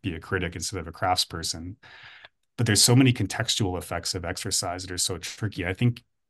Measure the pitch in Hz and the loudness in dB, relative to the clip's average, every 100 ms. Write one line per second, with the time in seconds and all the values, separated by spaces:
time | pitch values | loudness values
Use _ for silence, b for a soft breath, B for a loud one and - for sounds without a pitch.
0 | 95 82 - 95 85 87 - 95 85 - | -8 -8 -4 -2 -2 -4 -6 -6 -8 -4
1 | 95 90 - 82 82 82 85 - B B | 0 2 0 -4 -6 -6 -10 -12 B B
2 | B B B _ _ - 113 104 - 123 | B B B _ _ -2 2 6 8 8
3 | 131 123 98 - 117 - 98 90 - 85 | 8 4 -2 -2 -2 0 0 -2 -4 -6
4 | - 90 85 87 101 - 92 90 92 90 | -4 -6 -6 -6 -2 -2 -2 -6 -6 -4
5 | - 87 - - 104 95 87 95 120 120 | -2 -4 -8 -6 -6 -2 -4 2 2 2
6 | - _ | -10 _